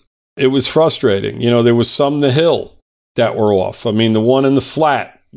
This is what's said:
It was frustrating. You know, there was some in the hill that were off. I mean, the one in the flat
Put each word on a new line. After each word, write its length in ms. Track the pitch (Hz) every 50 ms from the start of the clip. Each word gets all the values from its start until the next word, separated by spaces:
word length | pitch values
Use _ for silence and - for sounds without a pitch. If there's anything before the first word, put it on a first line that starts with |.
| _ _ _ _ _ _ _
It 100 | - 139
was 200 | 131 135 139 123
frustrating. 760 | - - 156 160 - - - - 120 98 98 104 104 - -
You 80 | - 120
know, 140 | 120 120 117
there 100 | 117 117
was 160 | 120 117 -
some 260 | - - 143 139 147
in 40 | 147
the 120 | 143 139
hill 460 | 123 151 165 170 143 98 - - - _ _ _ _ _ _ _ _
that 200 | - 117 110 -
were 180 | - 107 104 104
off. 340 | 95 92 98 - - -
I 40 | 117
mean, 220 | 107 110 113 113 110
the 80 | 110
one 240 | 110 117 131 135 135
in 80 | 135 139
the 80 | 135
flat 520 | 123 - - 151 160 151 139 113 95 - - _ _ _ -